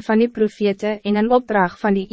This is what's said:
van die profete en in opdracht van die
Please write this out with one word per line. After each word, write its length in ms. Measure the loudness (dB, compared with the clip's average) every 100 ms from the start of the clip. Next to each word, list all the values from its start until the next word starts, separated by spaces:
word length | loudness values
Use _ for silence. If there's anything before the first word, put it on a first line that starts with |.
| 0
van 140 | 2
die 60 | 2
profete 600 | 0 -4 -2 -4 -2 -4 -6 -2
en 60 | 0
in 140 | 2
opdracht 460 | 0 0 0 0 -2
van 140 | -2 -2
die 60 | 0